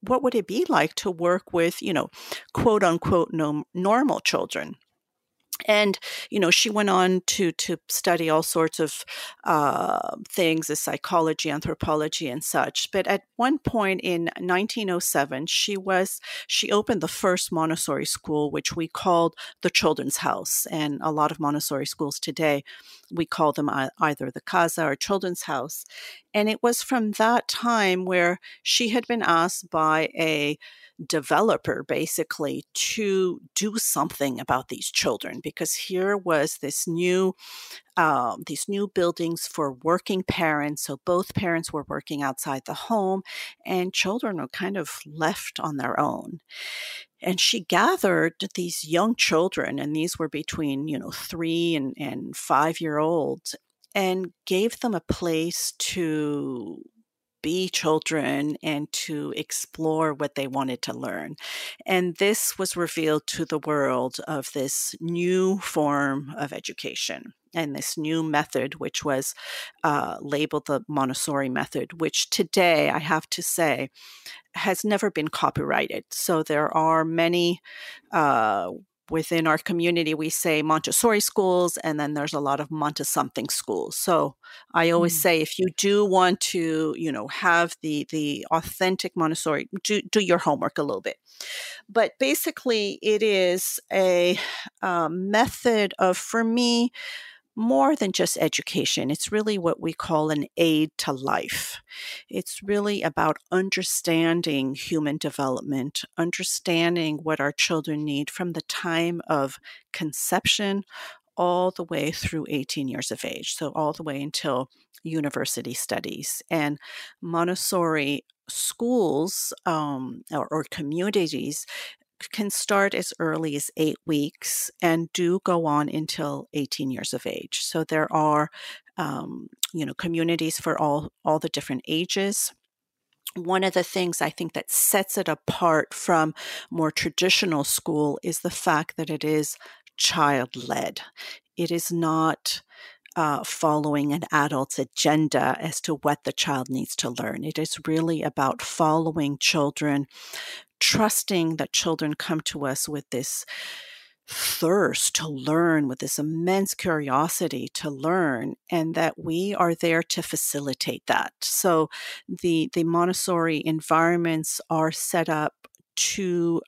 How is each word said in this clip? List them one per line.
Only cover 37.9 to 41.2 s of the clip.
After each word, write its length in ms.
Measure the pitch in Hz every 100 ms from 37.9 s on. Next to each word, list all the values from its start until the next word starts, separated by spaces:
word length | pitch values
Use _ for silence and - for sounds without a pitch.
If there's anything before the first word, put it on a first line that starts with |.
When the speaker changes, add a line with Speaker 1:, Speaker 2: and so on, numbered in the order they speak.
| -
Speaker 1:
um, 460 | 160 139 123 101 -
these 200 | 147 -
new 200 | 196 202
buildings 580 | - 175 170 170 170 -
for 260 | - 147
working 500 | 127 156 175 - 190
parents. 600 | 185 - 170 151 147 151
So 160 | - 139
both 300 | - 180